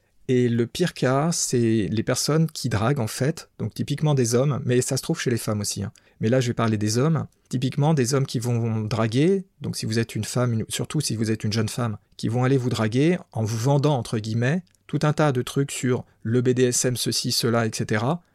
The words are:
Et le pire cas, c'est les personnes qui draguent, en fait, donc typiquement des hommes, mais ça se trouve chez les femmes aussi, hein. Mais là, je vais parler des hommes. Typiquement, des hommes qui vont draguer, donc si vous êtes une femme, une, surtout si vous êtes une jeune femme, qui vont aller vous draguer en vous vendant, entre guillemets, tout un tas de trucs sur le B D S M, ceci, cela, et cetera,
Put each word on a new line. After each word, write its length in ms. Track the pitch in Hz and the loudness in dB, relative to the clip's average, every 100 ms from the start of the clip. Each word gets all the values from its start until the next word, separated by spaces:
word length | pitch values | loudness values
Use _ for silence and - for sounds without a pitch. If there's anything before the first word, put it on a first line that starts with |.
| _ _ - | _ _ 0
Et 200 | 127 123 | 2 2
le 200 | 117 117 | 2 -2
pire 260 | - 170 | 0 -2
cas, 380 | - 131 135 160 | 0 0 2 0
c'est 560 | 170 - 127 117 113 95 | -2 0 2 2 2 0
les 140 | 110 | -2
personnes 420 | - - - 156 165 | -2 -2 0 2 0
qui 180 | - 123 | -2 -4
draguent, 300 | 104 110 143 | 0 0 0
en 80 | 107 | -2
fait, 420 | - 127 - - - | -2 -2 -2 -10 -10
donc 160 | 101 | -8
typiquement 400 | - 113 143 151 | -6 -6 -2 2
des 220 | 139 117 120 | 2 2 2
hommes, 260 | 143 123 | 2 0
mais 180 | 123 127 | 0 0
ça 140 | - - | 2 -2
se 60 | |
trouve 180 | - 170 | -2 -4
chez 120 | - | -2
les 60 | 117 | -2
femmes 240 | - 104 | -2 -4
aussi, 200 | 101 - | -4 -4
hein. 100 | 101 - _ _ | -8 -10 _ _
Mais 60 | 113 | 0
là, 140 | 131 | 2
je 60 | 120 | 2
vais 60 | |
parler 240 | 113 113 110 | 0 0 2
des 200 | 107 117 | 0 2
hommes. 300 | 147 156 113 _ _ | 2 0 -2 _ _
Typiquement, 460 | 131 131 131 143 | -4 -2 0 2
des 200 | 156 117 | 2 2
hommes 120 | 135 135 | 2 0
qui 140 | 123 | -2
vont 420 | 120 120 113 110 | -2 0 0 -2
draguer, 640 | 107 110 113 120 165 196 190 _ | -2 0 0 2 2 2 -2 _
donc 160 | 139 - | -8 -6
si 80 | 117 | -2
vous 140 | 113 | -2
êtes 160 | 117 113 | -2 -4
une 100 | 104 | -4
femme, 260 | 123 117 | 0 0
une, 140 | 110 - | 0 -2
surtout 320 | - 127 160 | -6 -4 -2
si 160 | - 110 | -2 -2
vous 160 | 110 | 0
êtes 140 | 110 110 | 0 0
une 80 | |
jeune 160 | 110 110 | 0 -2
femme, 280 | - 120 101 - - | -2 -4 -4 -12 -6
qui 100 | 113 | -2
vont 160 | 117 | 0
aller 140 | 127 139 | 2 2
vous 120 | 123 | 0
draguer 480 | - 110 120 156 180 - | 0 0 2 2 0 -4
en 120 | 117 | -4
vous 140 | 110 113 | -2 0
vendant, 400 | 127 143 147 135 | 2 2 2 0
entre 220 | 110 113 | -2 -4
guillemets, 440 | 107 117 120 175 - _ - | -2 -2 0 -2 -4 _ -6
tout 140 | 147 | 0
un 100 | 151 | 0
tas 180 | 147 151 | 2 2
de 100 | 127 | 2
trucs 300 | 120 - 139 | 0 -2 -2
sur 320 | - 127 123 - _ | -2 -2 -2 -4 _
le 200 | 113 123 | 0 2
B 80 | 123 | 2
D 140 | 123 | 4
S 220 | 123 120 127 | 2 2 0
M, 120 | 123 | -2
ceci, 340 | - 117 135 | -2 -2 -2
cela, 340 | - 120 117 113 | 0 0 2 0
et 60 | |
cetera, 480 | - 135 110 120 170 - | -2 -2 0 0 -2 -6